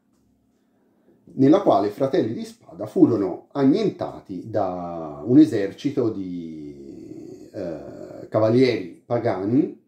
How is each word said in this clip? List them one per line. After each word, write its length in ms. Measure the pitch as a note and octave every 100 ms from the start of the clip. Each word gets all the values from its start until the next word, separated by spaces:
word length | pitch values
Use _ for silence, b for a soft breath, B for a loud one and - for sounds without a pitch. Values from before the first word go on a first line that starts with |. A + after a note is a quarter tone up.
| _ _ _ _ _ _ _ _ _ _ _ _ -
nella 260 | - C3+ G3
quale 280 | F3 G2+ G#2
i 20 |
fratelli 420 | - C3+ - A2+
di 120 | G3
Spada 420 | - - - F3 G#3
furono 600 | G3 C#3 G#2 F#2 - -
annientati 960 | C#3 C3+ F#3+ G3+ - D#2 - - F2+ A2+
da 760 | A2 F#2+ F2+ F2 E2+ D#2 D2
un 140 | A2 C#3
esercito 720 | D#3 G#2+ G2 - D3 C#3 A2+
di, 1400 | G2 F#2 F2 E2 D#2+ D2 C#2+ C#2 - - - - - -
eh, 760 | G#2+ - - - - - - -
cavalieri 720 | A2 A2 A#2+ B2+ G#2 F2 -
pagani 760 | - A#2+ G#2+ F#2 G2+ C3 G3 -